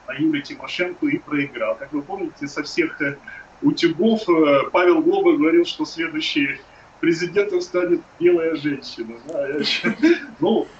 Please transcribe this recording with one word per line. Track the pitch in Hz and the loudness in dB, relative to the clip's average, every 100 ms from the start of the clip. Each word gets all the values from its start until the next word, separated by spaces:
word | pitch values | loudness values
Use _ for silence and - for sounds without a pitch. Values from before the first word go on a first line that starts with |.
| - | -14
на | 139 | -2
Юлию | 156 143 | 0 0
Тимошенко | - - - - 180 175 147 | -6 -14 -12 -6 -6 -2 -2
и | 147 | -2
проиграл. | - 147 139 120 110 113 | -4 -4 -4 -4 -4 -4
Как | 139 | -6
вы | 147 | -8
помните, | 143 196 170 - 143 | -8 -8 -8 -8 -12
со | - | -8
всех, | 147 - 165 - | -8 -2 -4 -2
э, | 143 143 - - - - | -6 -6 -14 -20 -20 -2
утюгов, | 143 160 165 156 220 220 175 | 0 2 0 2 2 2 2
э, | 165 151 139 - | 4 6 4 4
Павел | 185 180 165 | 2 4 4
Глоба | 156 196 175 147 | 4 4 4 4
говорил, | 156 170 170 | 4 4 2
что | - 151 | -2 -8
следующий | 160 165 151 156 151 139 135 - - - - | -6 -6 -4 -4 -2 -2 -4 -14 -20 -20 -2
президентом | 160 165 175 202 202 180 | 0 0 0 0 0 -2
станет | - 180 175 170 - - | -2 -2 0 0 -2 0
белая | 170 175 165 156 | 2 2 0 -2
женщина. | 147 135 - - 113 117 - | -4 -6 -10 -12 -12 -12 -10
Да, | 143 139 | -8 -6
я | 147 | -4
еще, | - - - 214 302 339 | -2 -2 -4 0 2 2
<laughs> | 277 - | -2 -4
ну, | 185 220 - | 0 0 -2